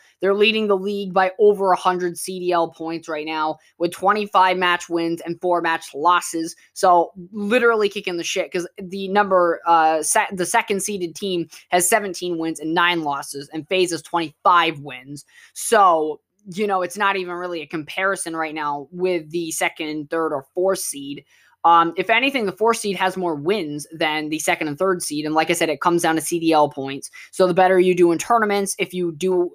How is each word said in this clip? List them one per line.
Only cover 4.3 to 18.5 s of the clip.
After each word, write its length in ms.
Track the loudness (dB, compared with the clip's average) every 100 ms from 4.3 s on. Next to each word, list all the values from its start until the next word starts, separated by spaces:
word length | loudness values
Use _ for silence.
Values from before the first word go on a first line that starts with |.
| 4 4 4
match 320 | 2 0 0
wins 320 | -2 -2 -4
and 200 | -6 -6
four 220 | 0 0
match 320 | 0 -2 -6
losses. 640 | 0 2 2 0 -6 -8 -10 _
So 400 | 2 6 6 4 -4 -14
literally 580 | -8 0 2 4 4 0
kicking 280 | -2 -6 -6
the 80 |
shit, 260 | -4 -4 -4
'cause 160 | -4 -6 -10
the 300 | -12 -8 0
number, 540 | 0 4 4 4 2 4
uh, 340 | 4 4 2
se-, 300 | 0 0 0
the 140 | -2 0
second 360 | 0 0 -2
seeded 320 | -4 -6 -8
team 320 | -6 -4 -4 -4 -12 _
has 200 | 0 2
seventeen 500 | 2 0 -6 -6 -4
wins 200 | -4 -6
and 160 | -2
nine 300 | 0 2 2
losses, 440 | -2 -4 -8 -12 -12
and 160 | -12 -2
FaZe 240 | 0 0
has 100 | -2
twenty-five 800 | -4 -4 -4 -2 4 4 4 -2
wins. 440 | -10 -16 -14 -16 -18 _ -20
So, 720 | -12 0 6 6 4 0 -4 _ _ -12
you 120 | -6 -2
know, 160 | -2
it's 140 | -2 -2
not 180 | -2
even 200 | 0 -4
really 280 | -8 -8 -8
a 60 | -8
comparison 640 | -10 -8 -2 -2 -2 -4
right 180 | -6 -6